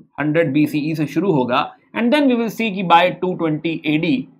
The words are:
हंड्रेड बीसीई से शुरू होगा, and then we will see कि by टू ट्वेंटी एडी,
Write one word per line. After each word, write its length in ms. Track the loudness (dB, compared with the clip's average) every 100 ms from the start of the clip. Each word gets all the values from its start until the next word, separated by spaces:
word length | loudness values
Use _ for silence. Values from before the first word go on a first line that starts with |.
| -16 -6
हंड्रेड 340 | -2 0 2
बीसीई 420 | 2 0 0 -4 -4
से 100 | -4
शुरू 260 | -2 0
होगा, 320 | 0 0 -2 -4 -10 _ -2
and 160 | 0
then 140 | 2 2
we 80 | 2
will 160 | -2
see 220 | -4 -4 -2
कि 80 | 2
by 180 | 4 4 0
टू 120 | -4 -2
ट्वेंटी 460 | -2 -2 -4 -4 -2
एडी, 420 | 0 0 -2 -4